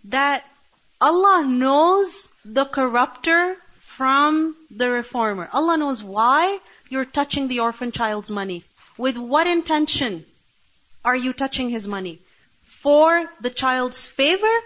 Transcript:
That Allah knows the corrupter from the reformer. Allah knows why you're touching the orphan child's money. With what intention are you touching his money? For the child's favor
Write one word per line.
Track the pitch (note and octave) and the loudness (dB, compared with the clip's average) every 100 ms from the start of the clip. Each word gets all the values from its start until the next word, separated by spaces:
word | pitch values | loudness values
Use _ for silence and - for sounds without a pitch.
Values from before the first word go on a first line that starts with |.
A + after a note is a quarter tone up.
| G3 C4 | -4 -2
That | C#4+ C4+ - _ _ _ _ _ C#4+ | 0 -2 -6 _ _ _ _ _ 2
Allah | F4 G4 F#4 C#4 | 4 4 4 2
knows | B3 C4 C#4+ E4+ F#4+ F#4+ - - _ G#3+ A3 | 0 2 4 4 4 0 -6 -16 _ -4 -2
the | C#4 - | -2 -2
corrupter | C4 A#3 C4 - - E4+ F4+ F#4+ - _ - - | 0 0 0 -2 0 2 2 -4 -14 _ -20 -4
from | C4 C4+ D4 D#4 D#4+ D#4 _ G#3 | 0 2 2 2 0 -6 _ -4
the | B3 | -2
reformer. | A#3+ A#3 B3 A3 G3 E3+ | -2 -4 -2 -2 -2 -4
Allah | B3 D#4+ D#4+ | -2 0 0
knows | D4 A#3+ G#3 G3 | -2 -4 -6 0
why | A#3 C#4+ F4+ G4 _ _ _ | 2 4 0 -4 _ _ _
you're | C4 C4 D4 | -6 -4 -4
touching | C#4+ C#4+ C4+ | -4 -4 -4
the | B3 A#3 | -2 -2
orphan | A3+ A#3+ - | -4 -8 -4
child's | A3+ G#3+ G#3 G#3 | -4 -4 -6 -8
money. | F#3+ F3 _ _ _ - | -6 -10 _ _ _ -6
With | B3+ A#3+ A#3+ | -4 -4 -2
what | C#4+ F4 | 0 2
intention | F4 E4 D#4 D4+ - B3+ E3+ - _ _ _ _ _ _ - A#3 | 0 0 -2 0 -2 -4 -6 -14 _ _ _ _ _ _ -6 -2
are | B3+ B3+ | -2 -4
you | - | -4
touching | C4+ C4+ B3 | -6 -4 -6
his | A#3 G3 | -6 -6
money? | G3+ F#3 D#3+ _ _ _ _ _ _ C#4+ | -8 -10 -14 _ _ _ _ _ _ 4
For | D4 D#4+ E4+ E4 - A#3+ | 6 6 4 -2 -8 -8
the | |
child's | - C4 B3+ B3 - - | -2 -2 0 -4 -6 -12
favor | - C#4 F#4+ G#4+ A4+ | -2 0 2 2 0